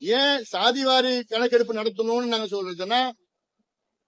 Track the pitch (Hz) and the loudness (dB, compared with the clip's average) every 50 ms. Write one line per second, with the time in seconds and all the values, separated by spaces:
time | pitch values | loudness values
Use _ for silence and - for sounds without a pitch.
0 | - 180 226 262 277 285 285 269 226 - - 180 202 240 254 277 269 262 262 262 | -4 0 0 2 2 2 2 0 -4 -6 -4 0 2 2 2 2 2 2 4 4
1 | 254 254 254 247 240 - 220 226 247 240 240 233 233 - 226 214 214 226 196 202 | 4 2 0 -2 -2 -4 -2 -2 2 2 2 2 2 0 -4 -4 -4 -4 -4 -4
2 | 226 226 233 240 247 240 233 220 220 196 196 202 190 185 180 170 185 196 233 247 | -2 -2 -2 -2 -2 -2 -2 -4 -4 -4 -6 -6 -6 -6 -8 -8 -4 -2 0 0
3 | 254 254 233 _ _ _ _ _ _ _ _ _ _ _ _ _ _ _ _ _ | 0 -2 -4 _ _ _ _ _ _ _ _ _ _ _ _ _ _ _ _ _
4 | _ | _